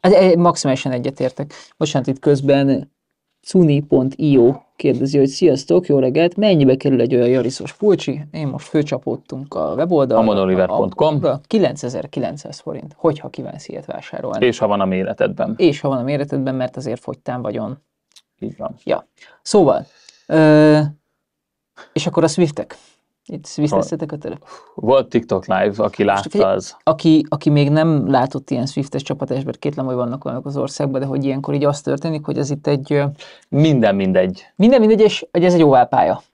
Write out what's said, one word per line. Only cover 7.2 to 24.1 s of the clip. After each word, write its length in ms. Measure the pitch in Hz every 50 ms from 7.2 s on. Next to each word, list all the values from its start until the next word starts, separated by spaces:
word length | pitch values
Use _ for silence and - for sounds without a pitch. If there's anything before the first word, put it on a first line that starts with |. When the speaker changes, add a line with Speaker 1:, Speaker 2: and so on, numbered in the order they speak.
| 120
Speaker 1:
Yarisos 460 | 120 127 135 123 120 135 - 101 143 -
pulcsi?” 520 | _ 202 208 185 147 - - 131 147 147 151
Én 160 | - 160 151
most 200 | 135 127 - -
fölcsapódtunk 880 | - - 156 147 151 143 127 _ 131 117 - _ _ 135 131 139 143 -
a 200 | 87 78 73 82
weboldalra. 480 | 120 160 175 180 147 135 123 117 113 113
Speaker 2:
A 20 |
monoliver 420 | 110 101 98 95 92 95 92 92
pont 260 | 87 101 - 110 95 -
com. 260 | - 147 156 151 143 165
Speaker 1:
A, 160 | 147 131 143 _
kilencezer-kilencszáz 1120 | _ - 226 180 127 - - - 120 131 - - 143 - 139 123 - 143 147 - - 147 -
forint, 340 | _ 160 - - - 147 _
hogyha 320 | _ - 165 147 147 - -
kívánsz 380 | - - 127 - - 151 -
ilyet 180 | - - - 143
vásárolni. 600 | - - - - - - - - - - 107 123
Speaker 2:
És 120 | 123 113
ha 100 | - 113
van 120 | 101 104 101
a 40 | 95
méretedben. 680 | 95 95 92 95 95 98 - 104 101 95 - - 98 113
Speaker 1:
És 220 | - 190 160 143 147
ha 80 | -
van 100 | 139 135
a 60 | 127 120
méretedben, 520 | 135 147 139 143 147 143 139 131 135 131
mert 220 | 131 127 127 _
azért 220 | 127 131 131 117 120
fogytán 400 | _ - 131 _ _ - 123 123
vagyon. 360 | 120 107 104 117 110 110 131 139 _ _ _ _ _ _ _ - _ _ _ _
Speaker 2:
Így 180 | - - -
van. 180 | - - - - _ _
Speaker 1:
Ja. 240 | - 165 - _ _ _ _ - _ _ _
Szóval, 440 | _ - - 208 175 135 - - - _ _ _ _ - _ _ _
ö, 520 | - 151 156 156 151 151 151 151 156 151 151 151 151 - _ _ _ _ _ _ _ _ _ _ _ _ _ _ _ _ - - _ _
és 140 | 151 -
akkor 160 | 175 - - 196
a 40 |
Swiftek? 500 | 220 - - 175 147 147 - - _ - _ _ _ _ _ _ _ _ _ _ -
Itt 160 | - - -
Swifteztetek 680 | - - - 147 147 - 98 - - 165 151 160 147